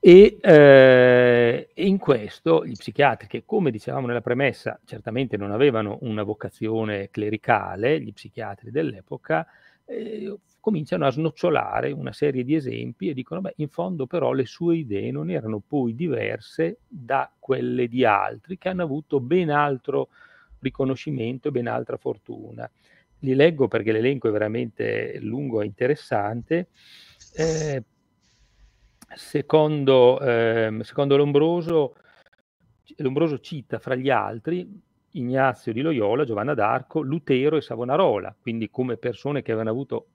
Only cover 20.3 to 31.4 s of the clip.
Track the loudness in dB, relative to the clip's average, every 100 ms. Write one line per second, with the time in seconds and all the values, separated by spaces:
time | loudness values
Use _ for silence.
20.3 | _ _ -8 -8 -4 -4 -2 -6 -6 -6
21.3 | -6 -4 -4 -4 -6 -6 -8 -8 -10 _
22.3 | -16 -16 -16 -16 _ _ _ _ _ -2
23.3 | 4 4 4 0 0 -2 0 0 -2 -2
24.3 | -2 -2 -4 -8 _ -6 -4 -6 -10 -10
25.3 | -8 -6 -4 -6 -4 -2 -2 -2 -4 -4
26.3 | -8 -4 -6 -6 _ _ -20 -20 _ -20
27.3 | -4 -2 -2 -4 -6 -10 _ _ _ _
28.3 | _ _ _ _ _ _ _ -20 -20 -8
29.3 | -6 2 2 4 0 4 6 6 4 0
30.3 | 2 2 2 0 -4 -8 -4 2 2 4
31.3 | 2